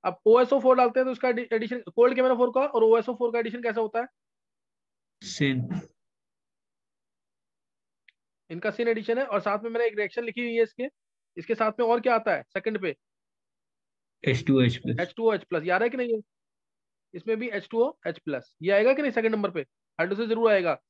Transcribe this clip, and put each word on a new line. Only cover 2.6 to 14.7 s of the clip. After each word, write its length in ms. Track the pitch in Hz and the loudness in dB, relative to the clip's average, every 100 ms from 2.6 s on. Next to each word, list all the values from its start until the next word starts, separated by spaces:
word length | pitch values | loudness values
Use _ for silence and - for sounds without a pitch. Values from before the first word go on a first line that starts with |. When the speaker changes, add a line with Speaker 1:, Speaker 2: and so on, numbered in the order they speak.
Speaker 1:
और 220 | 285 262 | 0 2
ओएसओ 300 | 220 226 220 233 | 4 4 2 -4
फ़ोर 160 | 240 | -2
का 60 | 233 | -2
addition 240 | 226 240 | -4 -4
कैसा 180 | 233 214 | -4 -4
होता 180 | 220 226 | -4 -4
है? 80 | 254 _ _ _ _ _ _ _ _ _ _ _ | -6 _ _ _ _ _ _ _ _ _ _ _
Speaker 2:
सेम। 400 | - - 139 131 120 - - _ _ _ _ _ _ _ _ _ _ _ _ _ _ _ _ _ _ _ _ _ _ _ _ _ _ | -16 -4 -2 -2 -4 -8 -10 _ _ _ _ _ _ _ _ _ _ _ _ _ _ _ _ _ _ _ _ _ _ _ _ _ _
Speaker 1:
इनका 220 | 170 214 | -6 -6
सेम 160 | 214 233 | -2 -2
addition 280 | 226 220 233 | -2 -2 -2
है 80 | 277 | -2
और 160 | 202 | -2
साथ 220 | 208 208 | -2 -4
में 60 | 226 | -4
मैंने 160 | 226 233 | -2 -2
एक 100 | 208 | -2
reaction 260 | 202 - | -6 -6
लिखी 180 | 233 240 | -8 -6
हुई 140 | 240 233 | -2 0
है 80 | |
इसके, 260 | 220 - 262 _ _ _ _ - | 0 -2 -10 _ _ _ _ -18
इसके 180 | 165 226 | -6 -2
साथ 240 | 220 214 | -2 0
में 60 | 233 | 0
और 140 | 240 | 2
क्या 140 | 247 226 | 2 0
आता 200 | 220 156 | 0 -4
है 80 | - | -4
Second 320 | 190 220 208 | -6 -4 -4
पे? 140 | 185 135 _ _ _ _ _ _ _ _ _ _ _ _ | -6 -8 _ _ _ _ _ _ _ _ _ _ _ _
Speaker 2:
एच 220 | - 123 - | -4 -2 2
टू 140 | 135 | 4
एच 160 | 123 | 4